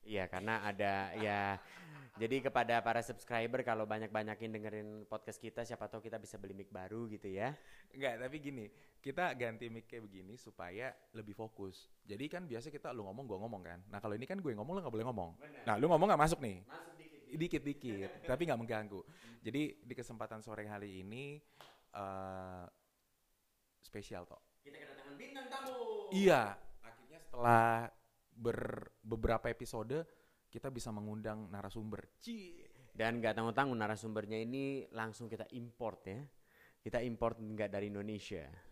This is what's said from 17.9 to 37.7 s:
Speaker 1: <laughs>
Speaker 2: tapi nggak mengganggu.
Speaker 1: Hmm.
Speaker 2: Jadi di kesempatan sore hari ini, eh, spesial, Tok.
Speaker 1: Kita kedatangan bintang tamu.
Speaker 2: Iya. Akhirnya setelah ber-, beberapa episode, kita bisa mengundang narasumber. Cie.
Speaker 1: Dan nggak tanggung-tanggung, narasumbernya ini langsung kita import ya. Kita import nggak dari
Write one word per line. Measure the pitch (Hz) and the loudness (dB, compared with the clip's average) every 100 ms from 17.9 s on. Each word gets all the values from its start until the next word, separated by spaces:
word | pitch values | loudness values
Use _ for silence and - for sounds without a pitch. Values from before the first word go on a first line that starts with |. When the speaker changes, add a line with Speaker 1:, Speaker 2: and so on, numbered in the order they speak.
| 101 95 - | -2 -4 -6
Speaker 1:
<laughs> | - | -2
Speaker 2:
tapi | 131 170 | 0 2
nggak | 120 | 2
mengganggu. | 113 110 104 98 | 2 -2 -2 -8
Speaker 1:
Hmm. | - - - 117 | -10 -18 -20 -8
Speaker 2:
Jadi | 110 131 151 - | -2 0 0 -2
di | 120 | -10
kesempatan | 117 120 113 113 110 | -10 -8 -8 -6 -6
sore | 107 107 104 | -8 -6 -4
hari | 104 101 95 | -6 -6 -8
ini, | 95 113 143 147 _ - - - _ - | -8 -8 -8 -10 _ -20 -20 -20 _ -6
eh, | 98 95 95 95 92 92 87 _ _ _ _ _ _ _ _ _ _ _ | -4 -4 -6 -6 -8 -10 -12 _ _ _ _ _ _ _ _ _ _ _
spesial, | - 107 101 95 | -12 -12 -8 -10
Tok. | 87 - _ _ | -10 -16 _ _
Speaker 1:
Kita | 143 147 | -20 -18
kedatangan | 143 139 139 143 | -16 -16 -14 -14
bintang | 269 277 254 | -12 -10 -8
tamu. | 269 262 254 226 208 202 190 | -6 -6 -4 -2 -2 2 8
Speaker 2:
Iya. | 196 147 104 101 - - | 10 10 8 -2 -10 -12
Akhirnya | - - - 160 | -16 -18 -20 -18
setelah | - 123 120 117 113 113 117 - _ _ _ | -8 4 10 12 10 6 0 -10 _ _ _
ber-, | 113 117 113 113 113 - _ | -2 0 0 -2 -4 -8 _
beberapa | 110 113 113 113 117 | -4 2 4 4 2
episode, | 117 117 117 110 147 160 - _ _ _ 117 | -2 -4 -4 0 0 -2 -12 _ _ _ -8
kita | 135 | -6
bisa | 127 110 107 | -4 -4 -2
mengundang | 107 107 107 107 104 | -2 -2 -2 -4 -6
narasumber. | 101 98 110 110 104 - _ | -6 -6 -4 -4 -6 -8 _
Cie. | - 226 185 - - - - - | -10 -10 -10 -16 -18 -20 -18 2
Speaker 1:
Dan | 113 120 | 2 6
nggak | 113 107 | 4 4
tanggung-tanggung, | 113 113 139 120 | 4 4 4 4
narasumbernya | 107 107 113 107 104 110 | 2 0 0 -2 0 -2
ini | 113 131 139 135 - 113 | -2 0 0 -2 -4 -4
langsung | 113 104 117 | -4 -4 -8
kita | 107 110 | -6 -6
import | 127 120 - 113 92 95 | -8 -10 -4 -4 -4 -8
ya. | 104 147 - _ - - _ | -8 -10 -16 _ -20 -20 _
Kita | 110 120 | -2 0
import | 123 113 117 113 | 0 2 2 2
nggak | 107 107 | -6 0
dari | 104 | 0